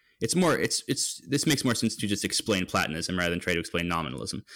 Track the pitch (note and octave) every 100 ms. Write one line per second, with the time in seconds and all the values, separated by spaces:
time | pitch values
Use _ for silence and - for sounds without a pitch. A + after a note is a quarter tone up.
0 | _ - - F3 F3 C3+ G#2 - - -
1 | - - - C#3+ D#3+ C#3 C3 A2+ A2+ -
2 | G#2 G2+ F#2+ - - F2+ F2+ G2 B1+ D#2+
3 | E2 F2+ F2 F2 F2+ E2+ E2 F2 F2 E2+
4 | D2+ A#1+ - - -